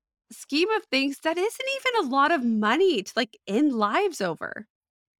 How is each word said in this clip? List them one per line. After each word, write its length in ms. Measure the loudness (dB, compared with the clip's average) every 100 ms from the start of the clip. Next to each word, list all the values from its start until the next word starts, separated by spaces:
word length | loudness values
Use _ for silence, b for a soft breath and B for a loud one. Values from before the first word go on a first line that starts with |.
| _ _ -20
scheme 380 | -20 -4 0 0
of 140 | 0 -2
things, 340 | -2 0 -2
that 140 | -4 -2
isn't 320 | -2 -4 -6 -4
even 280 | -2 0 2
a 40 |
lot 220 | 2 4
of 120 | 2 0
money 560 | 2 2 4 2 2
to, 120 | -2 -4
like, 240 | -4 -6 -4
end 260 | 2 2
lives 480 | 2 0 2 0 0
over. 460 | -4 -4 -8 -10 -14 _ _ _ _